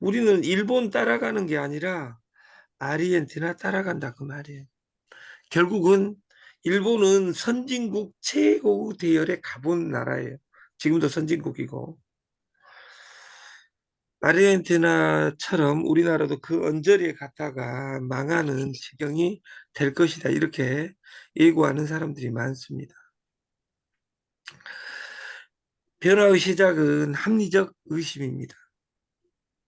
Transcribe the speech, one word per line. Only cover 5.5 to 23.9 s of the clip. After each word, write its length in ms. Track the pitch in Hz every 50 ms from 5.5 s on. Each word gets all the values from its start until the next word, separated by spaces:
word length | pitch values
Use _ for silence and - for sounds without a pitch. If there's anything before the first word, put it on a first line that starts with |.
결국은 640 | - 160 175 180 220 202 165 180 196 196 196 208 208 - _ _ _ _ - - _ _ -
일본은 680 | 165 185 202 190 226 233 214 202 190 196 196 190 180 160
선진국 840 | - - 233 240 247 247 262 254 247 233 208 185 214 208 190 - _
최고 720 | - - - 294 302 302 311 - 269 214 202 202 220 214 196
대열에 460 | - 175 165 160 156 160 190 180 - -
가본 480 | - - 123 131 156 175 175 170 160
나라예요. 460 | 131 120 123 127 131 131 131 120 131 143 _ _ _ _ - _ _ -
지금도 300 | - 151 160 165 156 139
선진국이고. 880 | - 165 156 156 170 160 151 139 131 - 131 131 131 131 120 156 165 _ _ _ _ _ _ _ _ _ _ _ _ _ _ - - - - - - - - - - - - - - - - - - - _ _ _ _ _ _ _ _ _ _ _ -
아르헨티나라도 2250 | - 147 160 180 196 202 196 185 160 - 175 170 165 170 165 160 160 156 156 156 156 151 151 - - - 196 165 147 143 147 156 165 - 156 165 170 170 160 156 151 143 147 - -
그 240 | - 165 170 175
언저리에 480 | 156 151 156 147 190 202 190 175 160 151
갔다가 840 | - 143 135 _ - 151 147 131 131 123 123 127 131 135 135 135 131
망하는 720 | 131 127 127 131 139 147 170 170 156 147 135 131 139 139 131
지경이 680 | 131 - - - 131 151 143 147 160 170 180 208 - _ - - - - _ -
될 200 | - 143 143 139
것이다. 340 | - 170 160 160 - - 131
이렇게 600 | 135 151 156 156 - - 131 123 131 147 160 175 - _ _ - - - - _ -
예고하는 500 | - 156 170 160 160 151 143 135 147 151
사람들이 440 | 147 160 160 160 151 - 135 127 120
많습니다. 640 | 117 120 120 131 135 131 - - 139 127 - - _ - _ _ _ _ _ _ _ _ _ _ _ _ _ _ _ _ _ _